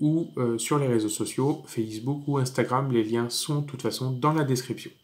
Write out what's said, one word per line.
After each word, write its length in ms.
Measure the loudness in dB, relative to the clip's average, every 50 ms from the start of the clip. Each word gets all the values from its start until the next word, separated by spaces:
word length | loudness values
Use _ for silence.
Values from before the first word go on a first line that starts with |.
ou, 320 | 0 2 2 2 0 -2 -2
euh, 220 | -2 0 0 0
sur 200 | -2 0 0 2
les 100 | 2 4
réseaux 200 | 4 2 2 2
sociaux, 560 | 0 0 -2 -4 -2 0 0 2 2 0 -2 -6
Facebook 580 | -6 -4 -4 -4 -4 -4 -4 -4 -4 -4 -2 -2
ou 100 | 0 0
Instagram. 540 | 2 2 2 0 0 0 2 2 2 2 2
Les 140 | 2 2 2
liens 240 | 2 2 0 0 0
sont 320 | -2 -4 -2 0 -2 -2
de 40 | -2
toute 160 | -4 -6 -4
façon 300 | -4 -2 -2 -2 -2 -2
dans 220 | -2 0 2 2 2
la 100 | 2 2
description. 480 | 2 0 0 -2 -4 -8 -8 -10 -14 -18 _